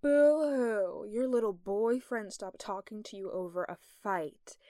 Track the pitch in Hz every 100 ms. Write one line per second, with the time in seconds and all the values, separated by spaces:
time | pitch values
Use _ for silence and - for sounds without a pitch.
0 | 285 285 294 302 302 269 240 214 185 -
1 | 208 220 254 240 226 175 185 202 226 247
2 | - 240 202 - 190 - - 196 - 214
3 | 214 196 190 185 180 175 175 170 _ -
4 | 208 185 151 - - - _